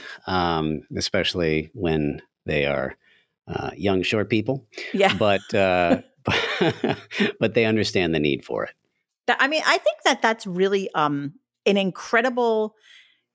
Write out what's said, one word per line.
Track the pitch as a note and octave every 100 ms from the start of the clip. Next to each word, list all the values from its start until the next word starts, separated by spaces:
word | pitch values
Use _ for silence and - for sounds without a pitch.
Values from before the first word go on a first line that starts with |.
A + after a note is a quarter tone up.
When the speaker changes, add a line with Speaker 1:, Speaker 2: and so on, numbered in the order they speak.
| - - -
Speaker 1:
um, | F#2 F2 D#2+ D#2 D2+ - -
especially | - F#2+ E2+ F#2 E2 D#2 D#2+
when | - E2 D#2 D2 - - _ -
they | D2+ C#2
are, | C2+ C2+ - _ _ _ _ -
uh, | - C2+ -
young, | G2 F#2+
short | F2 A2 G2+
people. | G#2+ G#2+ C#3 - - -
Speaker 2:
Yeah. | G3 F#3+ G2
Speaker 1:
But, | G#2+ F#2+ -
uh, | G#2+ F#2+ F2+ F2 - - _ -
<laughs> | - - - E3 - - - - - G3+ -
but | A2+
they | A#2+ A2
understand | A2 G2 G2+ E2+ D#2+
the |
need | D2 C2+
for | - A1+
it. | - - _ _ _ _ -
Speaker 2:
That, | -
I | C4+
mean, | D#4 -
I | E4
think | D5 D#5 E4
that | C4
that's | A3+ A3+ G3
really, | F3+ G3 G3+ F#3+ E3+
um, | D3+ C#3+ C#3 - _ _ G#3
an | G3
incredible | F#3+ - - A#3 B3+ B3 A#3 A3 G#3+ - _ - _ _ _